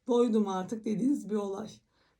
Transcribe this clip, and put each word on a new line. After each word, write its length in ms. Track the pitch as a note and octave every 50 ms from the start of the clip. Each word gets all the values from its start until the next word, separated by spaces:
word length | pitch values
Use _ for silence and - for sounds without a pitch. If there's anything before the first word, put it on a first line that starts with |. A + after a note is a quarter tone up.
| _
Doydum 400 | - A#3+ A#3+ A#3+ B3 G#3+ A3 G#3
artık 380 | G3 F#3+ F#3 F#3 F#3 A3+ A3 -
dediğiniz 440 | A3+ G#3+ F3 A3+ C#4 D4 - G#3 F#3
bir 60 | G#3+
olay. 340 | G#3 G3+ G3 G3 G3+ A3 - - - _ _ _ _ _ _ _